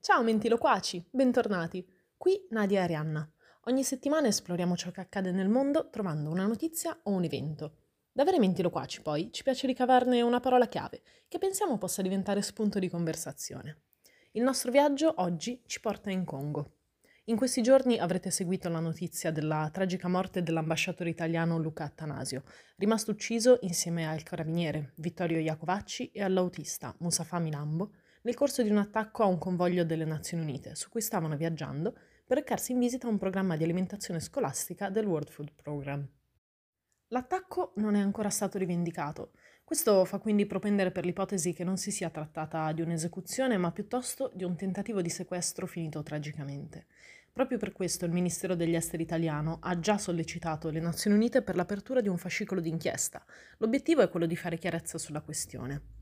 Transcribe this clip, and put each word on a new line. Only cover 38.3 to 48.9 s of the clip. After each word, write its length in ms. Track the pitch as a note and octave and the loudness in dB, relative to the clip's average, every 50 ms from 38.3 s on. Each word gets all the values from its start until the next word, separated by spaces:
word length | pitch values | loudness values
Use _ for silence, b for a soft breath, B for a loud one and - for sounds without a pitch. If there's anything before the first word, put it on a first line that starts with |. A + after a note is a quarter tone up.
| G3 - G#3 F#3+ - G3+ | -2 -2 -2 -2 -2 -2
rivendicato. 760 | F#3+ E3+ F3+ F3 F3 E3+ E3+ - D#3 D3 D3+ - - - b b b b b b b | -2 0 0 0 0 -2 -2 -4 -6 -6 -6 -8 -12 -14 b b b b b b b
Questo 400 | - E4 D4+ - E4 - F#3+ F#3 | -4 -2 0 4 6 6 6 6
fa 160 | F#3 - G3 | 4 0 -4
quindi 260 | - A3 G#3 G#3 G3+ | -2 2 2 2 2
propendere 460 | G3+ - F#3+ - G#3 G#3 G3+ F#3+ F#3 | 2 0 -2 0 2 2 2 2 2
per 140 | F#3 F#3+ E3+ | 0 -2 -2
l'ipotesi 480 | F3+ E3+ - G3 F#3 G3+ F#3+ D3+ F3 E3+ | -2 -2 -2 -2 -2 -2 -2 -2 -2 -2
che 100 | - F3+ | -2 -2
non 140 | F3 F#3+ F#3 | -2 -2 -2
si 120 | - G#3 | -2 -4
sia 200 | G3+ - F#3 D#3+ | -4 -4 -6 -6
trattata 640 | - D#3+ D3+ D3+ - - D#3 D#3 - D#3+ D#3+ D#3 D#3+ | -6 -6 -10 -8 -6 -8 -8 -4 -2 -2 0 0 0
di 80 | D#3+ | 0
un'esecuzione, 720 | E3 D#3+ E3+ D#3+ D#3 F3 - - F3+ - - - C4 C4 A#3 | 0 0 0 -2 -2 -4 -6 -8 -10 -8 -2 0 2 2 2
ma 160 | F#3+ F3+ E3+ | 2 2 0
piuttosto 580 | E3+ - G#3 G#3 - B3+ B3 - - - C4+ - - | 0 -4 -6 -4 -4 -4 -4 -4 -6 -4 -6 -6 -4
di 100 | F#3 F3+ | -4 -4
un 140 | F3+ F3+ D#3 | -4 -4 -2
tentativo 440 | G3 G3 F3+ G3+ G3+ - A3+ G3 | -4 -4 -4 -4 -4 -4 -2 -2
di 80 | F3 E3+ | -2 -2
sequestro 560 | - - F#3 - F#3 F3+ E3 - - - F#3 | -4 -6 -8 -6 -6 -4 -4 -4 -6 -6 -8
finito 380 | F3 - F3 E3 D#3 D3+ D3+ D3 | -8 -6 -6 -6 -6 -6 -8 -8
tragicamente. 840 | - D#3 D3+ D3 D3 D3+ D#3 D3 C#3 C#3 C#3+ C#3 - - - - B B B B B B B B B | -6 -6 -6 -6 -6 -8 -8 -8 -8 -8 -10 -10 -12 -14 -18 -20 B B B B B B B B B
Proprio 260 | B - C4 B3+ C4 G#3+ | B -2 -2 0 0 -4
per 140 | G3+ F#3 | -4 -6
questo 320 | - - F#3+ E3+ - - F#3 | -4 -4 -2 -2 -2 -2 -2
il 80 | E3+ | 0
Ministero 440 | E3 F3+ F3+ F3+ E3+ - - F3+ F#3 | 0 2 0 0 -2 -2 -2 -2 0
degli 200 | E3+ E3+ E3 E3+ | 0 2 2 2
Esteri 280 | E3 E3 E3 | 0 0 -2